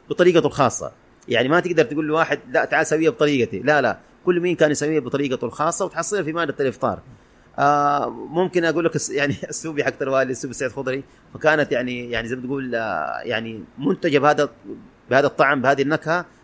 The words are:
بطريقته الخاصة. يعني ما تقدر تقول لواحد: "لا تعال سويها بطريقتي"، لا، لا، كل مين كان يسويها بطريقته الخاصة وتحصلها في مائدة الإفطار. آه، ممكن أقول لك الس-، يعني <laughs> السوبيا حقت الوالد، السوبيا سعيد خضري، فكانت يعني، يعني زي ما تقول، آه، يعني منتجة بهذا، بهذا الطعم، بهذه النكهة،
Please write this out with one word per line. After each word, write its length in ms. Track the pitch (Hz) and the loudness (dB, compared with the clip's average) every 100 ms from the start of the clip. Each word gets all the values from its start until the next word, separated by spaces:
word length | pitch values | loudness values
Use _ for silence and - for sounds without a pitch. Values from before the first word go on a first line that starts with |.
| _ | _
بطريقته 360 | 151 180 170 143 | 4 6 6 2
الخاصة. 460 | - 131 - 69 - _ _ - | 2 2 0 -8 -12 _ _ -2
يعني 200 | 117 127 | 0 4
ما 120 | 170 | 2
تقدر 240 | 175 165 | 2 2
تقول 220 | 127 147 156 | 2 0 0
لواحد: 340 | 156 156 147 - | 0 2 -2 -2
"لا 140 | 143 | -2
تعال 220 | - 147 160 | 2 0 2
سويها 240 | 156 160 | 2 2
بطريقتي"، 480 | 147 151 143 113 95 | 2 2 2 0 0
لا، 220 | 123 147 | 2 2
لا، 180 | 123 98 - _ | 2 -2 -10 _
كل 160 | - 175 | 0 0
مين 160 | 180 165 | 0 2
كان 140 | 156 | 2
يسويها 300 | 147 151 156 | 2 0 -2
بطريقته 440 | 123 139 143 127 | -2 -2 -2 -2
الخاصة 400 | 123 - 151 170 | -6 -2 -2 0
وتحصلها 380 | 190 - 165 202 | -4 -4 -4 -2
في 100 | 151 | -2
مائدة 220 | 160 160 - | -4 -4 -2
الإفطار. 400 | 135 117 123 92 - - _ _ _ - | -2 0 -4 -4 -10 -20 _ _ _ 0
آه، 500 | 143 147 143 143 120 | 2 2 2 0 -2
ممكن 540 | 117 107 160 180 180 | -6 -6 -2 0 0
أقول 200 | 165 156 | 0 2
لك 120 | 165 160 | 0 0
الس-، 140 | - | -4
يعني 240 | 143 143 113 | -2 -2 -2
<laughs> 60 | - | -6
السوبيا 360 | - 160 147 | -8 -6 -2
حقت 180 | 131 - | -2 -2
الوالد، 280 | 135 135 131 | -2 0 0
السوبيا 240 | 127 139 | -2 -8
سعيد 180 | 120 131 | -6 -6
خضري، 320 | 139 131 135 135 _ _ | -4 -6 -6 -8 _ _
فكانت 380 | 110 156 156 131 | -2 0 2 2
يعني، 380 | 127 123 123 120 | 0 -2 -6 -6
يعني 180 | 117 113 | -6 -4
زي 80 | 127 | -6
ما 60 | |
تقول، 320 | 123 139 131 | -4 -6 -4
آه، 460 | 117 110 87 69 58 | -4 -2 -4 -4 -6
يعني 420 | 76 113 113 110 87 - | -4 -4 -4 -10 -14 -6
منتجة 400 | 143 185 175 143 | -2 0 2 2
بهذا، 300 | 143 143 143 - - - - _ - | 2 2 0 -4 -16 -16 -18 _ 0
بهذا 160 | 123 139 | 2 2
الطعم، 360 | - 139 143 | 2 2 4
بهذه 200 | 127 139 | 2 2
النكهة، 440 | 139 156 151 175 170 _ | 2 -2 -2 -4 -4 _